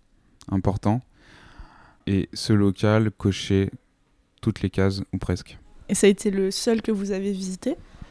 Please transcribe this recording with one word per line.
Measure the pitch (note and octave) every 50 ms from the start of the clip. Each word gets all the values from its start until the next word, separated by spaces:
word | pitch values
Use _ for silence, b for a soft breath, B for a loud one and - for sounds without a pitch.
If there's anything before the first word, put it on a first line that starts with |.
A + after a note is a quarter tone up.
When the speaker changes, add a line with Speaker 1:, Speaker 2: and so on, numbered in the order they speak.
| _ _ _ _ _ _ _ _ - -
Speaker 1:
importants. | G2+ F#2+ - G2 F#2 G#2 - G#2 A2 B2+ - B B B B B B B B B B B B B B B B B B B _
Et | - G2 F#2+ - - -
ce | - - -
local | A2 G2+ G2+ G2+ F#2 - - G#2+ G#2+ A2 A2 G#2+
cochait | - - - G2+ F#2+ - - - G2 G2 G2 - - - _ _ _ _ _ _ _ _ _ _ _ _
toutes | - A2+ G2+ -
les | - F#2+
cases, | - - F#2+ G2 F#2+ G2 - - -
ou | F#2
presque. | - - F2+ - - - - - - - - - - -
Speaker 2:
Et | G3+
ça | - -
a | G3
été | G#3 - - G#3+
le | F#3+ G3 F#3+ F#3+
seul | G3 - - A#3+ A3+ A3+
que | - -
vous | A3 G3 G3+ G3
avez | G3 F#3+ G3 G3+
visité ? | G3 F#3+ F#3+ F#3 F#3 F#3 - B3 E4+ B B B B B B B